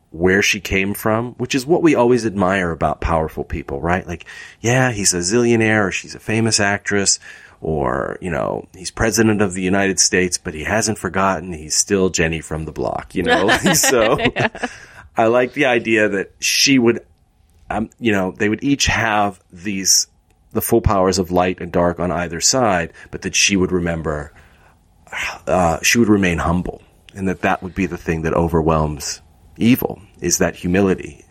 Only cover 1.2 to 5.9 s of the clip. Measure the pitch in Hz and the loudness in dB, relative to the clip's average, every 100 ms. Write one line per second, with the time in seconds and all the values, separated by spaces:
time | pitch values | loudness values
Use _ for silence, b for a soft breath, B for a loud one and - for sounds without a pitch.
1.2 | 123 - - 139 127 175 165 123 120 127 | -2 -6 -4 -4 0 2 4 4 4 4
2.2 | 110 95 92 98 90 78 82 73 - 82 | 0 0 0 2 0 -2 -2 -2 0 0
3.2 | 78 - 69 87 - 69 80 90 - 82 | -2 -6 -8 -8 -8 -6 -2 -2 -4 -12
4.2 | - B B B 110 127 127 107 90 90 | -14 B B B 0 2 2 0 0 0
5.2 | 87 120 117 117 110 110 98 | 0 2 4 4 4 2 2